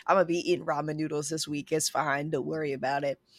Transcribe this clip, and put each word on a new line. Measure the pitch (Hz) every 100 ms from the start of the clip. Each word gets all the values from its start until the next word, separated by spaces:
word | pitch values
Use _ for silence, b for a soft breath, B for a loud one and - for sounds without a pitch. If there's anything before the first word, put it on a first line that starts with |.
| -
I'm | 190
gonna | 170
be | 170 165
eating | 175 160
ramen | 147 151 151
noodles | 156 147 147
this | 160 147
week, | 147 -
it's | 156 -
fine. | 131 147 139 151
Don't | 151 127
worry | 160 151
about | 135 131 139
it. | 143 135 _